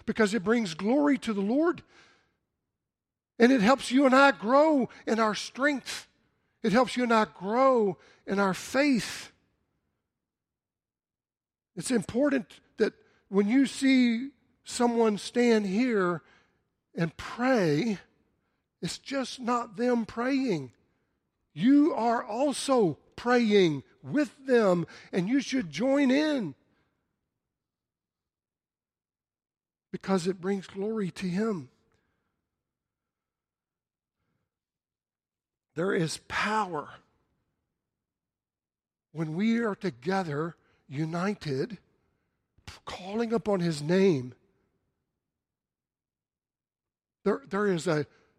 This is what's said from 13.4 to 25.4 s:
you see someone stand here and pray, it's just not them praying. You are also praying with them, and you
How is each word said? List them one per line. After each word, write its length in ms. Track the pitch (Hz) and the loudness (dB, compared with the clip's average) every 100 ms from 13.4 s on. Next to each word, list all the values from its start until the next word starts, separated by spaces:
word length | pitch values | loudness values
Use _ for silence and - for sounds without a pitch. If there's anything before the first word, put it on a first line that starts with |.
| 202 | 2
you 180 | 254 269 | 2 2
see 640 | - 269 262 247 226 269 - _ _ | 0 2 4 4 0 -6 -14 _ _
someone 540 | - - 240 233 226 208 | -12 -2 0 2 2 0
stand 480 | - 240 240 226 202 | -4 0 4 4 2
here 560 | 190 254 220 180 170 - _ _ _ _ _ _ - | 0 0 0 0 -2 -8 _ _ _ _ _ _ -4
and 200 | 170 - | -4 -6
pray, 800 | - - 247 254 170 147 226 196 - _ _ _ _ _ _ _ | -14 -4 0 2 2 2 0 -4 -8 _ _ _ _ _ _ _
it's 180 | 180 - | -10 -10
just 400 | - 277 247 - | -8 -6 -6 -8
not 380 | 233 240 233 185 | -4 -4 -4 -4
them 280 | 247 240 220 | 0 0 -2
praying. 640 | - 247 269 262 170 131 - _ _ _ _ _ _ _ | -4 -2 0 0 -2 -6 -16 _ _ _ _ _ _ _
You 400 | 147 214 285 294 | 0 4 6 4
are 300 | 269 233 233 | 2 0 0
also 760 | - 220 285 254 - 254 190 143 _ - | -2 -2 -2 -2 0 2 2 0 _ -8
praying 680 | 240 247 233 208 180 143 - _ | 0 2 4 4 4 2 -8 _
with 320 | 135 233 277 - 269 | -6 -2 -2 -4 0
them, 400 | 240 208 175 160 - - | 4 4 2 -2 -10 -8
and 160 | 208 180 | -4 0
you 140 | 277 | 0